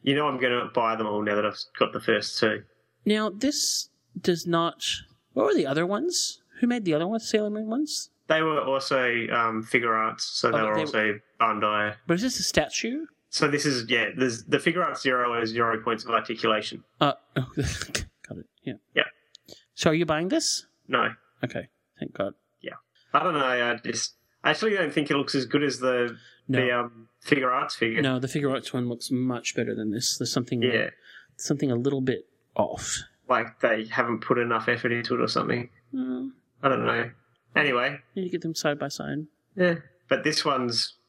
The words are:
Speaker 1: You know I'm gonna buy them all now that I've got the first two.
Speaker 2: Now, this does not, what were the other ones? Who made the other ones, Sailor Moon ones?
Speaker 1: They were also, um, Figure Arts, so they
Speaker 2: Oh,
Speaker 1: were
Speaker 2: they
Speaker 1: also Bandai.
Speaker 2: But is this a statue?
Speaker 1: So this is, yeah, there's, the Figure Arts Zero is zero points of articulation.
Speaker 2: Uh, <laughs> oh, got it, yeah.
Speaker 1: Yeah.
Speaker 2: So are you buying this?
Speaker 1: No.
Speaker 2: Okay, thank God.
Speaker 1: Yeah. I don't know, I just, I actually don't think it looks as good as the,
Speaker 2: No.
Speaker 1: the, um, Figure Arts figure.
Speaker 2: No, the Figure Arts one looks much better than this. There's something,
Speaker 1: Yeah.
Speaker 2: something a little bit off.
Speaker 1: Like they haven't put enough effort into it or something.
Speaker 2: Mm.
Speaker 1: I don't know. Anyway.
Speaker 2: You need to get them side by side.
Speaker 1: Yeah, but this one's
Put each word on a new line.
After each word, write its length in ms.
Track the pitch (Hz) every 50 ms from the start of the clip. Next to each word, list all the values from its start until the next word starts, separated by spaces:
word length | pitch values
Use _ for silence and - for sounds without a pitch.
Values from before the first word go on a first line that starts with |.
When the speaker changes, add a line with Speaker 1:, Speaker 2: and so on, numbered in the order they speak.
| _
Speaker 1:
You 120 | 135 139
know 140 | 143 151 147
I'm 100 | 135 127
gonna 300 | 127 127 123 123 127 - -
buy 240 | 127 117 113 113
them 100 | 110 110
all 160 | 107 104 104 107
now 120 | 104 104
that 100 | 104 104
I've 120 | 107 101 - - - _ -
got 140 | 120 110 -
the 80 | 104
first 380 | - - 110 104 104 - - -
two. 240 | - 110 107 104 - _ _ _ _ _ _ _ _
Speaker 2:
Now, 260 | - 208 214 214 214
this 580 | 190 208 240 269 294 - - - - - - - _ _ _ _ _ 175
does 260 | - - 175 165 -
not, 380 | 175 170 170 170 170 - _ - - - - - _ _ _ _ _ _
what 140 | - -
were 80 | - 427
the 120 | 311 165
other 200 | 135 - 151 170
ones? 540 | 175 202 208 277 359 339 - - - - - _ _ _ -
Who 60 | -
made 180 | 240 240 247 208
the 100 | 175 156
other 120 | 147 165
ones, 220 | 180 220 226 220 -
Sailor 220 | - 214 214 208
Moon 180 | 208 214 220 214
ones? 420 | 226 262 311 302 - - - - _ _ _
Speaker 1:
They 160 | - 156 160 160
were 180 | 160 151 147
also, 680 | - 135 135 135 131 - 143 131 127 123 120 120 117 - 120
um, 300 | 120 117 113 110 110 110
Figure 320 | 113 - 127 117 117 113
Arts, 300 | 110 110 110 113 - -
so 260 | - - - - 120
they 80 | 117 113
Speaker 2:
Oh, 80 | 110
Speaker 1:
were 80 | 107 107
Speaker 2:
they 60 | 107 104
Speaker 1:
also 360 | 147 131 113 107 107 104 107 _ _ _ _
Bandai. 540 | 117 110 107 107 107 107 107 104 104 104 107 - _
Speaker 2:
But 80 | - 165
is 80 | 175 220
this 160 | 262 247 -
a 40 | 190
statue? 640 | - - - 151 - - - - 226 247 294 320 - _ _ _ _
Speaker 1:
So 180 | - - 156 143
this 160 | 143 147 143
is, 240 | 151 135 123 117 110
yeah, 180 | 120 117 110 101 -
there's, 280 | - 127 127 117 110 107
the 140 | - 139 143
Figure 240 | - 180 165 175 175
Arts 200 | 156 135 - -
Zero 380 | 139 127 127 123 120 120 117
is 100 | 113 110
zero 300 | 113 120 120 117 113 110 110
points 220 | 120 113 110 -
of 60 | 123
articulation. 720 | 113 110 110 - 117 110 - 113 110 107 104 - 120 120 - _ _ _
Speaker 2:
Uh, 120 | 151 143 139 - _
<laughs> 120 | _ _
oh, 100 | - 127 - -
got 840 | - 135 - - - - - - - - - _ _ _ - - 90
it, 80 | - _ _ _ _
yeah. 120 | - 127 - _ _ _
Speaker 1:
Yeah. 80 | - - - - _ _ _ _ - _ - - - _ _ _
Speaker 2:
So 160 | - - 180
are 40 | 156
you 100 | 160 170
buying 220 | 151 156 151 170 185
this? 380 | 277 330 - - - - - _ _ _ _ -
Speaker 1:
No. 220 | 127 123 117 113 113 - _ _ _ _ -
Speaker 2:
Okay, 240 | 120 - 120 - - _ _ _ _ _ _
thank 140 | - - -
God. 200 | - 101 101 - _ _ _ _ _
Speaker 1:
Yeah. 140 | - - - - _ _ _ _ _ _ -
I 80 | 147 156
don't 120 | 185 165
know, 100 | 147 135
I 340 | 127 127 123 120 120 117 110 -
just, 300 | 120 117 113 - - - _ _ _ _ _ _
I 60 | -
actually 240 | 151 - - 220 208
don't 180 | 196 175 147 -
think 180 | 165 147 139
it 60 | 151
looks 180 | 143 139 143 -
as 120 | 143 123
good 160 | 113 - 143 147
as 160 | 147 127 120
the, 380 | 123 127 127 123 120 120 117 - - - - _ _ -
Speaker 2:
No. 120 | 131 127
Speaker 1:
the, 180 | 131 123 123 123
um, 300 | 120 120 117 113 113 _ _ _
Figure 300 | - - 151 143 131 127
Arts 240 | 127 135 156 160 -
figure. 260 | - 120 113 113 113 139
Speaker 2:
No, 160 | 135 131 127
the 100 | 127 131
Figure 220 | - 151 143 139
Arts 220 | 131 131 - - -
one 160 | 127 123 123
looks 220 | 120 113 - -
much 440 | 135 127 127 127 123 117 - - -
better 180 | - 117 104 110
than 160 | 110 110 107
this. 280 | 101 117 120 - - -
There's 140 | 123 120 -
something, 300 | 135 120 - - 120 117
Speaker 1:
Yeah. 280 | 127 117 110 - - - _ _ - - - - _ _
Speaker 2:
something 340 | _ - - 156 135 - 139
a 60 | 123
little 240 | 117 120 139 139 135
bit 260 | 131 131 123 - - _ _ _ _ _ _
off. 420 | - 104 - - - - - - - - - _ _ _ -
Speaker 1:
Like 320 | 123 113 117 113 - _
they 240 | - 123 113 107 110
haven't 340 | 110 - 131 123 117 117 110
put 180 | - - 135 120
enough 300 | 120 120 120 110 110 -
effort 240 | 120 117 - 123 120
into 220 | 120 117 - 127
it 60 | 120
or 80 | - -
something. 400 | - 123 - - 120 120 120 - _ _ _ _ -
Speaker 2:
Mm. 360 | 262 254 131 - - - - - _ _ _ _ _ -
Speaker 1:
I 60 | 139
don't 160 | 131 120 117
know. 240 | 120 117 117 117 117 113 _ _ _ _ _ _ _ _
Anyway. 420 | - 151 143 127 123 123 135 147 143 _ _ _
Speaker 2:
You 80 | 202 185
need 60 | 180
to 40 | -
get 100 | 170 -
them 120 | 165 160
side 240 | - - 156 147 147
by 100 | 143 139
side. 380 | - - 151 143 143 143 156 - _ _ _ _ _
Speaker 1:
Yeah, 200 | 190 180 180 170 165 - - _ _ _ _
but 140 | 139 127 -
this 200 | 147 151 - -
one's 500 | 156 139 131 127 120 117 113 - - - _ _